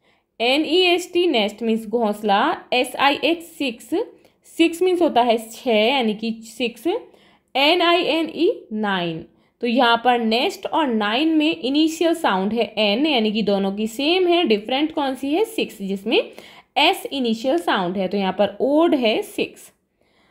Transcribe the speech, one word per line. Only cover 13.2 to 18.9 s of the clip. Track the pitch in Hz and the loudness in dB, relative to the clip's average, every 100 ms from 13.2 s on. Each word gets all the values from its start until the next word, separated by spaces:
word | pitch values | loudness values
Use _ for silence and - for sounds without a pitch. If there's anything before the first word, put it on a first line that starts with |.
| 214 | 0
कि | 214 | 0
दोनों | 208 202 196 | 0 0 0
की | 202 220 | -2 -4
सेम | - 285 359 359 | -2 0 2 2
है, | 339 349 | 2 2
डिफरेंट | 208 214 262 311 | 0 0 -2 -2
कौन | 311 277 269 | -2 -4 -4
सी | 277 | -2
है? | 311 453 | -2 -2
सिक्स, | - 226 - | -2 -6 -6
जिसमें | 196 196 208 339 - - - - - - | -6 -6 -2 0 -2 -8 -20 -20 -8 0
एस | 302 381 - | 2 0 -4
इनिशियल | 277 240 226 269 330 | -4 -2 -2 0 -2
साउंड | 339 247 180 190 | 0 -2 -2 -2
है। | 185 | -2
तो | 202 | -2
यहाँ | 190 | -2
पर | 190 202 - | 0 -2 0
ओड | 254 294 339 | 2 4 4